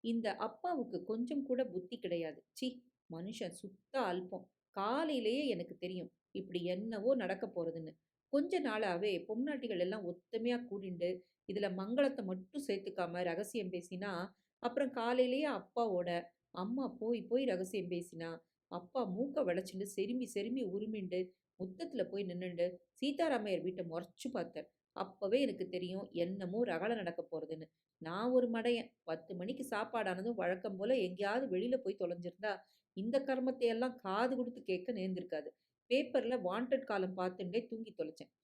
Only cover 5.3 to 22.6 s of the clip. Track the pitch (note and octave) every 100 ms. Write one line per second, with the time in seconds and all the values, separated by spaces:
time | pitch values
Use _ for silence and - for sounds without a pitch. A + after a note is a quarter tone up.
5.3 | B3+ D4 G3 E3+ F#3 F3+ F#3 - _ _
6.3 | G3 F#3+ F3+ F3 F3+ A3 A3 G#3+ C4 F#3
7.3 | F#3+ F3+ F3 E3 E3 D#3+ - _ _ _
8.3 | C#4+ E4+ F#4 C#4+ G#3+ G#3+ F3 G#3 F3+ F3
9.3 | G#3+ C#4 C#4+ A#3+ G3 F3+ G#3+ F3 F3+ _
10.3 | A3+ A#3 A#3+ B3 G3 F#3+ F3 F3 F#3 -
11.3 | _ - G3+ G3+ F#3 G3 B3+ C#4 C4+ G3
12.3 | F#3 F#3 D4 C#4 G3 G3 F#3+ E3+ F3 F3+
13.3 | E3 G#3+ A#3+ F#3+ F3+ E3+ F3+ G3+ F3+ F#3+
14.3 | _ _ _ A#3+ A#3+ C#4 B3+ A#3 B3+ B3+
15.3 | C4 D4+ A#3 - - A#3 F3+ F3 E3+ F3
16.3 | _ _ - F#3+ B3 C4 - A3 A#3+ F#3
17.3 | B3 C4 F#3 F#3 G3+ F3 F3 F3 E3 E3
18.3 | E3 _ _ _ F3+ F3+ C4 A3 F#3 C#4
19.3 | D4+ G#3+ F3 F#3 F#3+ G3 - G3+ B3 B3
20.3 | - G#3+ B3+ A3 F#3+ G#3+ G#3+ F#3 F3+ F#3
21.3 | - _ _ F#3 F#3 E4+ B3 E3+ G3 G3
22.3 | F3 F3+ F3